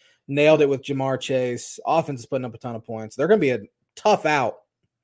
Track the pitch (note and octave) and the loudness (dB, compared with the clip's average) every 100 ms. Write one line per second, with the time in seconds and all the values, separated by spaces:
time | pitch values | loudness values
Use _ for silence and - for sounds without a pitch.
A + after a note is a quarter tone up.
0 | _ _ - C#3+ D3+ D#3 C#3+ C3+ - C#3 | _ _ -6 2 6 6 4 0 -4 -4
1 | C3+ C3 - C3 B2 A#2+ - - - D#3 | -2 -4 -2 -2 -2 -4 -10 -10 -2 0
2 | D#3+ C3 A2+ C3+ B2+ - B2+ A2+ - A2 | 0 -6 -6 -6 -6 -10 -10 -12 -10 -12
3 | A2 - D#3 G#3+ C#3+ A#2+ - _ _ - | -10 -2 2 4 2 0 -4 _ _ -2
4 | G#3+ G3 D#3 D3+ A2+ - _ _ _ _ | 2 2 2 0 0 -4 _ _ _ _